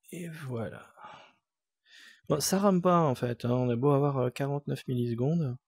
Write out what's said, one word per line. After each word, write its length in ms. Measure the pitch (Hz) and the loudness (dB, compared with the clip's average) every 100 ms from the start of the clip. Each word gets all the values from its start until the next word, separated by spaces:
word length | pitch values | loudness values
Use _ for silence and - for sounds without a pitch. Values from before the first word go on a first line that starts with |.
| - | -14
Et 180 | 175 170 | -12 -10
voilà. 640 | 160 135 117 104 - - - - - - _ _ _ _ _ _ - - - - | -10 -8 -6 -6 -10 -18 -20 -20 -20 -20 _ _ _ _ _ _ -20 -20 -20 -2
Bon, 120 | 151 | -2
ça 180 | - 196 | 2 2
rame 240 | 202 185 | 4 4
pas, 200 | 180 175 | 4 4
en 120 | 156 | 4
fait, 300 | 123 123 120 | 0 -2 -2
hein. 80 | 120 | -2
On 180 | 123 123 | 0 0
a 60 | 117 | 2
beau 160 | 143 | 4
avoir, 260 | 139 143 135 | 4 2 0
euh, 120 | 123 | -2
quarante-neuf 540 | - 139 143 - 139 - | -2 -4 -4 -4 -8 -4
millisecondes. 680 | 123 120 113 131 170 139 120 | -2 -2 0 0 0 -2 -4